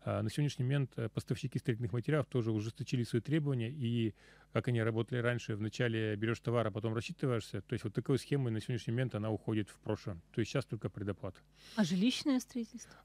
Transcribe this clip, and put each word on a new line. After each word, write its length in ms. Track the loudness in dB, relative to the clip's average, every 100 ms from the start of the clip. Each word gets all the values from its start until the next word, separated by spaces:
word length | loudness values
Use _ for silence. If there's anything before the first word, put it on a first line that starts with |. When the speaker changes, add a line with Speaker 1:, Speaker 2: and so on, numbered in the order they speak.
Speaker 1:
а, 180 | -4 0
на 80 | 0
сегодняшний 340 | 0 -2 0
момент, 280 | 0 0 0 -2
э, 120 | -4
поставщики 500 | -4 -2 -4 -2 -4
строительных 340 | -2 -2 0
материалов 340 | -2 0 0 2
тоже 240 | 0 2
ужесточили 520 | 0 -2 -6 -2 0
свои 160 | 2 0
требования, 480 | 2 0 2 0 -2
и 440 | -2 0 2 0 -2 -20 -20 -2
как 160 | 0 2
они 140 | 4
работали 360 | 4 2 0 0
раньше, 360 | 2 0 -2 -2
вначале 580 | -2 0 0 2 0 0
берёшь 240 | 0 0
товар, 260 | 2 2 2
а 40 |
потом 240 | 0 -2
рассчитываешься, 680 | -2 -4 -2 0 0 -2 -8
то 120 | -4
есть 100 | -4
вот 80 | -2
такой 240 | -2 2 2
схемой 340 | 2 0 2
на 80 | 0
сегодняшний 320 | -2 -4 0
момент 220 | 0 0 0
она 140 | 0
уходит 380 | -2 0 0 0
в 80 | -6
прошлое. 400 | -4 -2 -2 -10 -6
То 80 | -2
есть 120 | 0
щас 120 | 0
только 260 | -2 -4 -6
предоплата. 500 | -4 -4 -4 -6 -10 -20 -20 -10 -2
Speaker 2:
А 80 |
жилищное 540 | 0 4 2 2 0 0
строительство? 560 | 0 -8 -8 -10 -16 -18